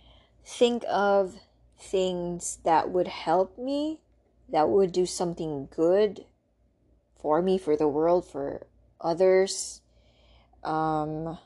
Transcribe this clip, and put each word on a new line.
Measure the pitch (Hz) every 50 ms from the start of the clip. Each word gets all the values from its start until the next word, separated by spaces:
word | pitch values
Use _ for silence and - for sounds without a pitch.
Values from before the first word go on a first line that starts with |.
| _ _ _ _ _ _ _ _ _
think | - - - 247 240 240 233 - -
of | - 185 202 202 202 202 196 185 - - - _ _ _ _ _ _ _
things | - - - 190 185 185 180 180 175 175 175 170 - - - - -
that | 180 165 156 - -
would | 185 180 175 180
help | - - - 165 160 180 190 190 - -
me, | 247 262 277 285 294 311 320 - _ _ _ _ _ _ _ _ _ -
that | - 156 151 -
would | - 196 196 180 175
do | 180 180
something | 175 - - 185 175 170 - 170 156 151 139 139 139 -
good | - 160 170 180 202 214 214 202 - - _ _ _ _ _ _ _ _ _ _ _ _ _ _ _ _ _ _ _
for | - 147 151 160
me, | 180 190 190
for | 190 185 - 151
the | 151 156 151
world, | 135 151 160 170 175 180 175
for | - - 143 139 139 - - - _ _ _ _ _ _ -
others. | - 165 170 160 190 185 185 190 190 190 - - - - - - _ _ _ _ _ _ _ _ _ _ _ _ _ _ _ _ -
Um, | - 160 156 156 156 156 156 151 151 156 156 160 165 160 - -